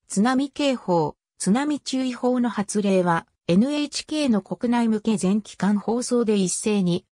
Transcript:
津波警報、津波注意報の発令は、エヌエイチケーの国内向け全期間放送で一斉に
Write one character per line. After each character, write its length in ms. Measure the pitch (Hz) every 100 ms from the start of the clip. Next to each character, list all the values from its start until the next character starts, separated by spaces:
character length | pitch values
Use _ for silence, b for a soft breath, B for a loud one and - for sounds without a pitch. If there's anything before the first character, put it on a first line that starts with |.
| -
津 140 | 190
波 260 | 240 262 277
警 260 | - 285
報、 420 | 247 - 170 147 - _ -
津 120 | 180
波 300 | 240 302 285
注 220 | - 262
意 120 | 262
報 260 | 240 247 247
の 80 | 240
発 320 | 208 196 208
令 220 | 202 190
は、 240 | 175 165 - _ -
エ 120 | 180
ヌ 140 | 262
エ 100 | 294
イ 80 | 285
チ 160 | - -
ケ 180 | 302
ー 40 | 285
の 100 | 208
国 320 | - 180 233
内 160 | 240 233
向 140 | 220
け 160 | 226 208
全 240 | 185 214
期 140 | - -
間 220 | 190 208
放 240 | - 240
送 220 | 240 240
で 120 | 220 208
一 140 | 185
斉 320 | - 214 208
に 220 | 180 170 _